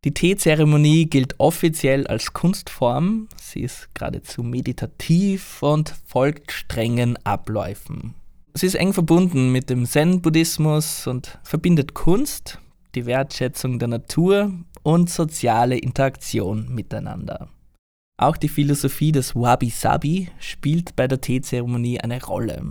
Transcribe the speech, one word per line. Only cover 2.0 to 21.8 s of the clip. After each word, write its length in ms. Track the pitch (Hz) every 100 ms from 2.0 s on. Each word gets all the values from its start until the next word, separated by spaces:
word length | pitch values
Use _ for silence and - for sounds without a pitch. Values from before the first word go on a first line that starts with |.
| 139
als 260 | 117 -
Kunstform, 960 | - 170 196 - - 120 127 175 220 214 -
sie 220 | - -
ist 280 | - - -
geradezu 480 | - - - - -
meditativ 1200 | 117 123 - - - - - 165 202 190 - -
und 320 | 143 151 156 - -
folgt 460 | 127 139 151 -
strengen 640 | - - 120 113 120 120 120
Abläufen. 920 | - 101 - 107 92 98 - - - - - - _ -
Sie 100 | 185
ist 100 | 190
eng 160 | 185
verbunden 600 | 196 165 170 185 139 127
mit 180 | 127 127
dem 160 | 127 120
Zen-Buddhismus 1200 | 147 160 185 175 160 165 - 156 151 151 - -
und 340 | 127 - -
verbindet 500 | - - 175 165 135
Kunst, 680 | - 160 202 285 - - - - _ _ 127
die 100 | 120
Wertschätzung 720 | 127 139 - 127 - 131 123
der 100 | 120
Natur 640 | 117 - - 175 202 208 180 170 -
und 300 | 151 165 175
soziale 680 | - 156 - 123 110 123 127
Interaktion 960 | 127 - 135 - - - 95 107 120
miteinander. 760 | 120 - - - - - - - - _ _ _ _ _ -
Auch 200 | 139 160
die 120 | 143
Philosophie 600 | - 143 143 139 - 151
des 240 | 147 127 117
Wabi-Sabi 960 | 120 120 120 - - - 147 180 175 -
spielt 580 | - - 143 165 175 -
bei 120 | 127
der 120 | 131
Teezeremonie 800 | - 127 - 123 120 120